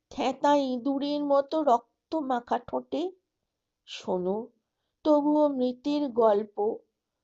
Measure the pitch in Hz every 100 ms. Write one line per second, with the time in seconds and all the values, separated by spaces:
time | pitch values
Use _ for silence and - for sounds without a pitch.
0 | _ - 254 262 285 294 269 254 254 277
1 | 285 294 285 277 277 320 285 240 - _
2 | _ 320 269 240 240 240 - 254 247 269
3 | 359 359 _ _ _ _ _ _ - -
4 | - 185 180 208 247 _ _ _ _ _
5 | 320 294 294 302 294 269 254 247 285 294
6 | 285 226 220 202 214 - 208 - _ _
7 | _ _